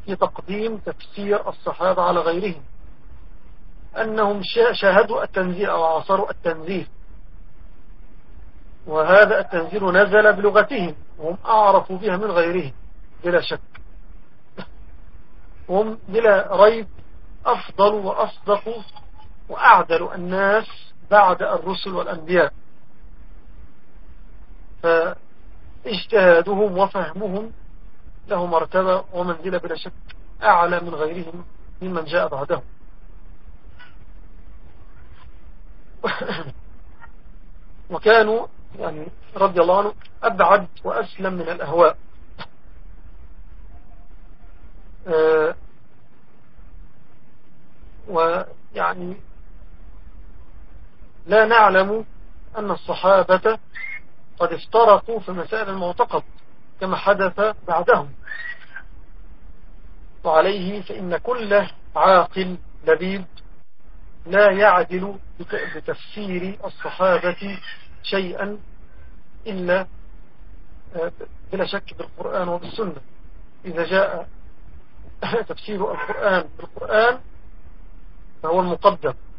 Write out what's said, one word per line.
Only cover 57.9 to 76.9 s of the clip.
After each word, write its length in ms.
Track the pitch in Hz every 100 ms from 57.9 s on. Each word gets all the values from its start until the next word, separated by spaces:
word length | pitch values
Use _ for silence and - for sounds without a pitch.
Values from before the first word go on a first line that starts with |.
| 202 143 - - - - - - - - - - - - - - - - - - - - -
وعليه 580 | 175 160 175 202 185 208
فإن 360 | 185 208 185 165
كل 480 | - 247 214 202 196 - - 151
عاقل 640 | 175 185 160 190 185 180 - - 156
لبيب 380 | 160 185 196 185 - - - - - - - - - 165
لا 260 | 190 208
يعدل 640 | 190 208 180 - 180 196 190 - -
بت-، 360 | 175 170 - 156
بتفسير 840 | - 151 - 214 202 180 190 196 190
الصحابة 920 | - 165 - 185 170 175 175 196 190 - - - -
شيئا 540 | - 196 185 - 202 208 - - - - - - - - 226
إلا، 400 | 190 180 185 185 - - - - - - - - - - 175
آه، 160 | 170 - - - -
بلا 140 | - 180
شك 280 | 196 - -
بالقرآن 500 | 170 - 175 196 175
وبالسنة. 540 | 175 175 - 202 - - - - - - - 190
إذا 180 | 160 165
جاء 440 | 190 196 170 - - - - - - - - - -
<laughs> 220 | - 233 -
تفسير 420 | - - 208 220
القرآن 580 | - - - 214 185 156 -
بالقرآن 600 | - - -